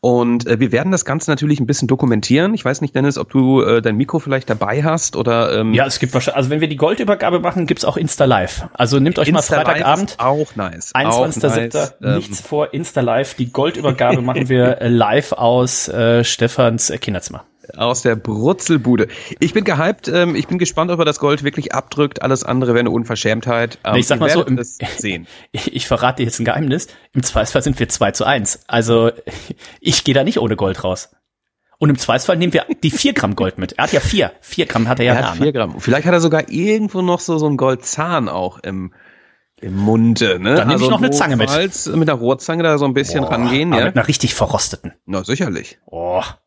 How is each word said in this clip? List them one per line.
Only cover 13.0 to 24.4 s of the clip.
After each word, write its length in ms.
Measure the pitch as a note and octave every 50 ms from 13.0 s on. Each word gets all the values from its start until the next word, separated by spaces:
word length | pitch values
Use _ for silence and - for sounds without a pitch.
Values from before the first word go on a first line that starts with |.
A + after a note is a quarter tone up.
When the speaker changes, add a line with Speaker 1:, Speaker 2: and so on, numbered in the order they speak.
Speaker 2:
Live. 340 | B2 A#2+ A2+ A#2+ C#3 C3+ -
Die 180 | - C3 B2 -
Goldübergabe 680 | - C3+ D#3 F3 - D3+ C#3+ C3 C3 B2+ B2 B2+ C3 A#2+
machen 260 | B2 B2 - C3 B2+
wir, 320 | C3 B2+ B2 B2 B2+ -
äh, 80 | - A#2
live 440 | A#2+ A#2 A2+ G#2 A2 C#3 C#3+ - -
aus, 540 | - A#2+ A#2 A#2+ B2 B2 B2 - - - -
äh, 360 | - B2 A#2 A2+ A#2 A#2+ A#2+
Stefans, 680 | - - - A#2 A#2 - - B2+ A#2+ A2+ A#2 - -
äh, 80 | - -
Kinderzimmer. 460 | - - G#2 F2+ - - - - - _ _ _ _ - - -
Speaker 1:
Aus 240 | G#2+ A#2+ B2 B2 -
der 120 | B2 A2+
Brutzelbude. 920 | A2+ - - G#2+ G#2+ A2+ C#3+ F#3+ F#3+ - - E3+ C#3+ A#2 A#2 B2 A2 A2+ - - - - - - -
Ich 140 | - E3 -
bin 100 | G#3+ G3+
gehypt, 420 | G3+ F3+ C#3 D#3 F3 G#3+ - - -
ähm, 260 | C#3 F3 F3+ F3 D#3
ich 100 | - D3+
bin 120 | - F3+ F3+
gespannt, 320 | F3 E3+ - - D#3+ F3+
ob 80 | F3 E3
er 80 | E3+
das 120 | D3+ D3 -
Gold 260 | - D3 C#3+ D3 C#3
wirklich 300 | C#3+ C#3+ - C#3+ - -
abdrückt. 460 | C3 - _ - - D3+ C#3 - -
Alles 240 | - B2+ C3+ - -
andere 280 | - B2 B2+ C3 B2 A#2+
wäre 60 | A#2
eine 100 | A#2+ A#2+
Unverschämtheit. 880 | - A#2 A#2 A#2 A#2 G#2 - A2 A2 A2+ A#2 B2 A#2+ A#2 A#2 A#2 - - _
Ähm, 100 | - G#2+
Speaker 2:
Nee, 60 | A#2+
ich 60 | A#2+
sag 120 | - D3 A#2+
Speaker 1:
ihr 20 |
Speaker 2:
mal 80 | D#3 D3
so, 100 | D3+ E3